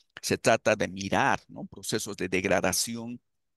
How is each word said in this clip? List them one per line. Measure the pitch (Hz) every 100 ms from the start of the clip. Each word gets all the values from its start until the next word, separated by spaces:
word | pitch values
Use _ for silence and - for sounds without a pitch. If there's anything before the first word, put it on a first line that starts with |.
| _ -
se | - 95
trata | - 113 - 107
de | 95
mirar, | 95 98 95 131 101 -
¿no? | - 196
procesos | - 95 110 - 101
de | 92
degradación, | 92 95 90 92 87 - 117 117 120 _ _ _